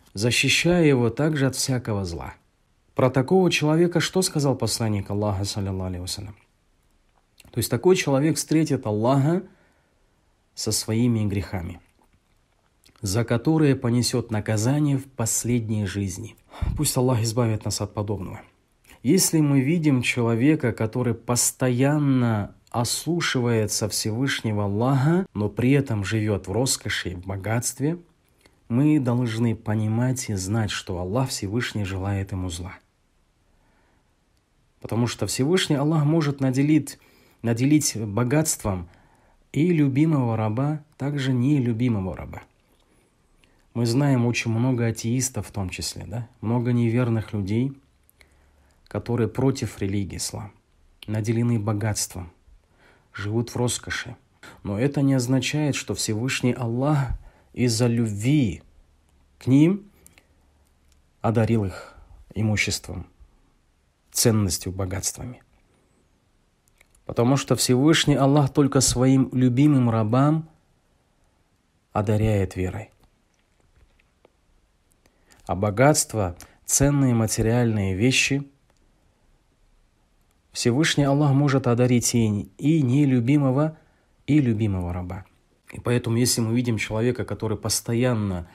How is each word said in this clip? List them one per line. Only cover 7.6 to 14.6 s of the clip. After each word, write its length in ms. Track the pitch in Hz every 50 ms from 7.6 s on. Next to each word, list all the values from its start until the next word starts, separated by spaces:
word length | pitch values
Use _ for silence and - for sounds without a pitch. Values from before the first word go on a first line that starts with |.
| 107 -
такой 240 | 127 117 - 180 190
человек 420 | 185 - 147 135 131 147 160 151
встретит 500 | - - - 156 160 156 151 135 127 -
Аллаха 580 | 110 107 107 110 123 139 139 131 156 170 196 - - _ _ _ _ _ _ _ _ _ _ _ _ _ _ _ _ _ _ _ _ -
со 180 | - - 110
своими 520 | 107 - - - 110 113 123 123 113 110 107
грехами, 560 | 101 98 98 87 - 104 92 82 78 85 - _ _ _ _ _ _ _ _ _ _ _ _ _ _ _ _ _ _ _ _ _ _ _ -
за 240 | 107 92 92 117 117
которые 520 | - 120 - - 156 160 160 156 139 135
понесёт 540 | 135 - 120 117 123 117 - - 120 - -
наказание 640 | 113 107 104 - 110 104